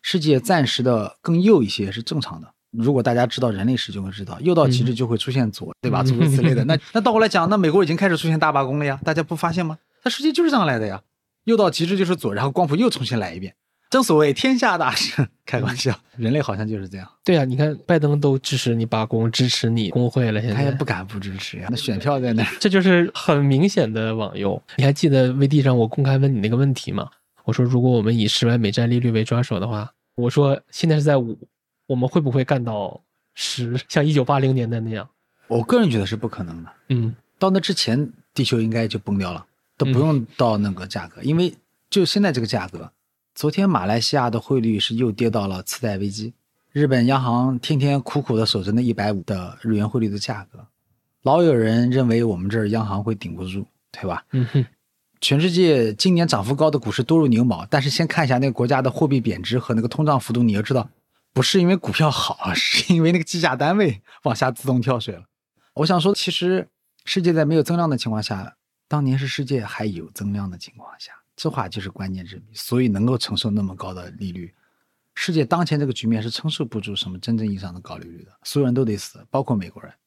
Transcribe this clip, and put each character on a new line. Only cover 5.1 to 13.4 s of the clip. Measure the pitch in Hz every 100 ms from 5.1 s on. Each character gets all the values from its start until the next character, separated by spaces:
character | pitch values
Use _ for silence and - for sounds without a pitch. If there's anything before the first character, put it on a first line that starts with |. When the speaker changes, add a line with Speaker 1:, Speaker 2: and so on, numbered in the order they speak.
| 113
Speaker 1:
出 | -
现 | 131 117
左， | 98 80
Speaker 2:
嗯。 | 80
Speaker 1:
对 | 123
吧？ | 104
Speaker 2:
嗯。 | 131
Speaker 1:
诸 |
如 | 117 156
此 | 135
类 | 143
的。 | 131
Speaker 2:
<laughs> | 131
Speaker 1:
那， | 156 -
那 | 226
倒 | 220
过 | 220
来 | 220
讲， | 196 170
那 | 208
美 | 170
国 | 170
已 | 175
经 |
开 | 165 196
始 | 165
出 | 165
现 | 160
大 | 156
罢 | 143
工 | 135 147
了 | 147
呀， | 135
大 | -
家 | 156
不 | 156 165
发 | 170
现 | 170
吗？ | 165 156 _ _
它 | 262
世 | -
界 | 294
就 | 311
是 | 339
这 | 277
样 | 170
来 | 123
的 | 107
呀， | 98 _ _ _ _
右 | - 226
到 | 196
极 | - 165
致 | 196
就 |
是 | 180
左， | 180 117
然 | 101
后 | 131
光 | 135 170
谱 | 151
又 | 240
重 | -
新 | 123 123
来 | 92
一 | 85